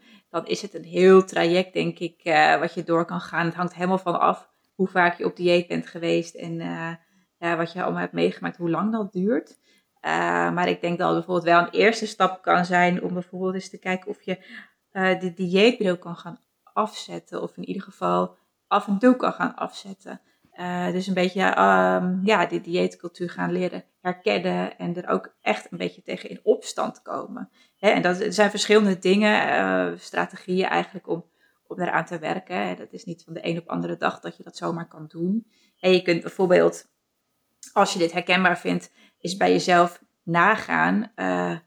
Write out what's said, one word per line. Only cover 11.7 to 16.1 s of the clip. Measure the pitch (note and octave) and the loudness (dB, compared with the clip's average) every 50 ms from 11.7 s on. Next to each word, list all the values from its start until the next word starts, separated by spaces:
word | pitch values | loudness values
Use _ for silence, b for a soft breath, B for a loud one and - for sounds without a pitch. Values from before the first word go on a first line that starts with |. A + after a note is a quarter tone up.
eerste | - F#3 F#3 A3 A3 - A3 | 2 4 4 4 4 2 -2
stap | G#3+ - - F#3+ F#3 F#3 - | -8 -2 0 0 0 0 -2
kan | - F3 E3+ F3 F3 | 0 2 2 2 2
zijn | F3+ F3+ F3 F3 F3 F3+ F3+ | 2 2 4 4 4 2 0
om | F3+ F3 F3+ | -2 -4 -6
bijvoorbeeld | F3+ F3 - - F3+ F#3+ F#3 F#3+ | -6 -8 -8 -8 -6 -4 -4 -4
eens | F#3+ F#3+ - | -4 -8 -10
te | - F#3+ | -14 -10
kijken | - F#3+ F#3 F#3 - - | -6 -6 -6 -4 -6 -10
of | - - | -12 -10
je, | _ G3 F#3 F3+ B B A#3 B B B B B _ _ | _ -8 -8 -8 B B -20 B B B B B _ _
eh, | - G3 F#3 F#3 F#3 F3 | -6 -2 0 0 0 0
de | F#3 F3+ E3+ | -2 -6 -4
dieetbril | - F#3+ F3 F3+ F#3+ G#3 B3 B3 - G#3+ F#3 F3+ F3+ | -4 -2 0 4 6 6 6 4 4 0 0 0 -2
kan | - E3+ | -6 -12